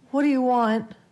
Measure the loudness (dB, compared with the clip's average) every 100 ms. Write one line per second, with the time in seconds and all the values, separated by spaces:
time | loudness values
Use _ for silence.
0 | _ -2 0 2 2 2 0 -2 -4 -16
1 | _